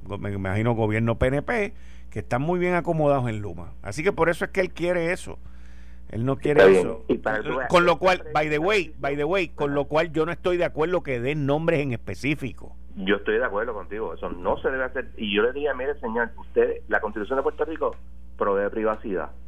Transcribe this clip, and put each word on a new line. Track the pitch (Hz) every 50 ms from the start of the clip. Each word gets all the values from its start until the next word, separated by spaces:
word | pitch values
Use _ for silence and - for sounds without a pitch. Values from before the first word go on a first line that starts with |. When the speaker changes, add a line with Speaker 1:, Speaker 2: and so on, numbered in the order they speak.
| -
Speaker 1:
go-, | - 98 98
me | 101 101 101
imagino | 98 95 95 92 104 110 120 120
gobierno | 110 113 107 107 110 117 117 117
P | 113 131 131
N | 131 143 147
P, | - 247 233 202 - - - - - - - - -
que | - 110
están | 101 - 117 123 139
muy | 160 180 180
bien | 175 180 180
acomodados | 175 147 160 170 160 156 143 139 139 123 120
en | 110 107
Luma. | 101 104 82 90 87 85 - - -
Así | - 104 147 156
que | 196
por | - - 165 165
eso | 185 170 196
es | 175
que | - 190
él | 185 180 -
quiere | - 160 175 180 175 165 165 185
eso. | 185 - - - - - - - - - - - - - - - - - -
Él | - 107 117
no | 131 135
quiere | - - 147 147 143
Speaker 2:
Está | 98 95
bien. | 95 92 87
Speaker 1:
eso. | - - - - -
Speaker 2:
Y | 123 -
para | - 110 107 107
que | 107 -
tú | -
veas, | 131 131 120
Speaker 1:
Con | 175 175 175
lo | 175 170
Speaker 2:
esta | 147
Speaker 1:
cual, | 180 185 185 180 - 156 151
by | 156 156 156
the | 151 147
way, | 156 185 220 208 165
Speaker 2:
previsión | 135 - -
Speaker 1:
by | 139 143 143
the | 147 147
way, | 151 185 196 180 -
con | - - 151 143
Speaker 2:
Ajá. | 143
Speaker 1:
lo | 143 139
cual | 143 147 156 165 175 143
yo | 160 156
no | 165 170
estoy | - - 185 180 175
de | 170
acuerdo | 151 - 143 156 170 180 175 165
que | 156 131 120
den | 117 131 151 151 143
nombres | 135 139 151 165 170 170 139
en | 147 139 120
específico. | 113 - - 98 - - 135 151 147 143 117 - - - - - - - - -
Speaker 2:
Yo | - 95 95 101
estoy | 101 - - 107 113
de | 127
acuerdo | 117 98 101 113 123 113
contigo, | 104 - - 101 107 110 87 82
eso | - 101 90
no | 85 87 90 98 131 139
se | - 160
debe | 135 131 131
hacer. | 127 - 131 120 - -
Y | - 117 104 101
yo | 101 107
le | 123 127
dije, | 143 147 147 135
"Mire, | 127 127 139 147 -
señor, | - 117 110 120 117 113 -
usted, | - - - - 117 117 123 - - - -
la | 104 107
Constitución | - 104 - 113 104 98 131 135
de | 135
Puerto | 151 147 - 151
Rico | 151 165 151 143 120 101 - - - - - - - -
provee | - 113 104 98 98 101 101
privacidad. | - 113 107 110 110 107 - 117 95 87 76 - - - -